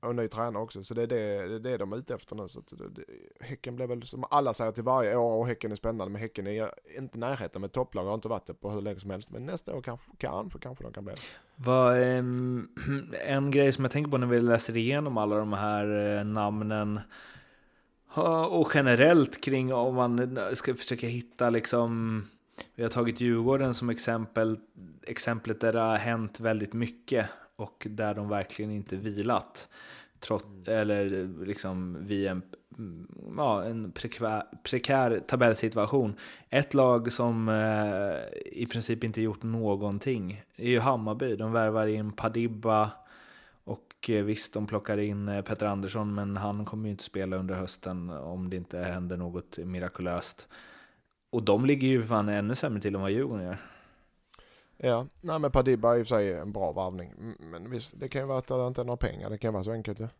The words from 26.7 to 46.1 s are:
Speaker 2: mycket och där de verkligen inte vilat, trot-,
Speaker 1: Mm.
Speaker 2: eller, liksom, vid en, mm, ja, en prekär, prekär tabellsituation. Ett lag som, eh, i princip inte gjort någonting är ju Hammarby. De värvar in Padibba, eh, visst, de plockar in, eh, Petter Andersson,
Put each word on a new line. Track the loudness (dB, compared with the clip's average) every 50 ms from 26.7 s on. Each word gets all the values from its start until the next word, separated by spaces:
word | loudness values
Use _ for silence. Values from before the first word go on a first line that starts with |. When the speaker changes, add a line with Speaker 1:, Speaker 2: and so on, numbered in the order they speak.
Speaker 2:
mycket | -2 -2 -2 -2 -4 -12 _ 0 2 2 2 0 -6 -14 -20 -20 _
och | -10 -10 -10 _ _ -10 -10
där | -4 -2 -2 0 0
de | -2 -2 -2
verkligen | -2 -2 -2 -4 -6 -8 -6 -4
inte | -4 -6 -6 -6 -8
vilat, | -6 -4 -4 -4 -2 0 2 2 0 0 -4 -16 -16 -16 -16 -18 -20 -20 -20 -20 -20 -20 _ _ _
trot-, | -4 -2 -2 -2 -2 -8 -18 -12 -4 0
Speaker 1:
Mm. | 2 2
Speaker 2:
eller, | 4 4 4 2 2 2 2 0 -2 -4 -6 -8 -6
liksom, | -6 -6 -4 -4 -4 -4 -4 -4 -4 -6 -8
vid | -4 -2 0 0 0 0
en, | 0 -2 -6 -8 -16 -20 _ _ -14 -12
mm, | -10 -10 -10 -12 -14 -16 -16 -16 -14 -10 -4
ja, | 0 2 2 2 2 0
en | -2 -4 -4 -6 -8
prekär, | -8 -8 -8 -8 -6 -2 -2 -2 0 -2 -4 -6 -14 -12
prekär | _ -2 -2 -2 2 2 4 4 4 4 2 2 0
tabellsituation. | 0 2 6 6 6 6 4 2 0 2 2 2 4 4 2 2 2 -2 -6 -12 -18 -18 -20 -12 _
Ett | 2 2 2 4 4
lag | 6 8 8 8 6 4 0
som, | 0 2 2 2 2 2 2 2
eh, | 2 4 4 2 2 2 2 0 0 0 0 0 -2 -4 -6 -8 -10 -10 -10 -10 -6 -6
i | -6
princip | -2 -2 -4 -2 -2 -2 -2 -2
inte | -4 -2 0
gjort | 0 0 -2 -2
någonting | -4 -4 -2 0 2 0 0 0 0 -2 -2 -2 -2 -2 -2 -2 -2 -6 -8 -10 -14 _ _
är | -4 2 4
ju | 4 4
Hammarby. | 6 4 2 2 2 -2 -2 -2 0 -2 -2
De | -2 -2 0
värvar | 2 4 4 4 4 2 2
in | 2 2 0 -2 -4
Padibba, | -4 -2 -2 -2 0 0 0 0 -2 -2 2 4 6 6 4 4 0 -10 -20 -20 -20 -20 -20 -20 -20 -20 -20 -20 _ _ _ -10 -10 -10 _ _ -18 _ -2 0
eh, | 2 2 2
visst, | 0 -2 -2 -4 -6 -4
de | -6 -4
plockar | -2 -2 -4 -2 -2 -2 0
in, | 0 -2 -2 -4 -4 -2
eh, | -2 -4 -2
Petter | -4 -4 -2 0
Andersson, | -2 0 -2 -4 -4 -4 -2 -2 -2